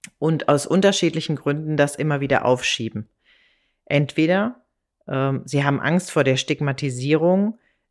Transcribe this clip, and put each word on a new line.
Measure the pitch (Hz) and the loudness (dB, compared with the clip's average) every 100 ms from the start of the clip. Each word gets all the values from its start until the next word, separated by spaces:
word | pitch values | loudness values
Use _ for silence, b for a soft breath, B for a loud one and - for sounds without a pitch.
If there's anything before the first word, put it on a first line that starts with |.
| - - | -20 -4
und | 156 156 - | -2 0 2
aus | 143 - | 0 2
unterschiedlichen | 180 196 196 170 160 - 147 | 4 4 4 0 -2 -4 -4
Gründen | 147 147 156 151 | -2 -2 -2 0
das | 143 - | 0 0
immer | 151 143 | -2 -2
wieder | 139 135 | 0 2
aufschieben. | - 127 - - 110 107 107 _ _ _ _ _ _ _ - | 2 0 0 -4 -4 -8 -10 _ _ _ _ _ _ _ -4
Entweder, | 143 143 - 160 185 220 247 _ _ _ _ - | -2 0 0 0 2 -2 -6 _ _ _ _ -8
ähm, | 135 135 135 | -2 -2 -2
sie | - 143 143 | -4 -2 0
haben | 139 | 0
Angst | 139 175 - | 0 0 0
vor | 160 | 0
der | 131 131 | 2 0
Stigmatisierung, | - 151 143 135 143 123 135 156 170 185 208 226 b b b | -2 -4 -2 -2 -4 -4 0 2 2 2 0 -4 b b b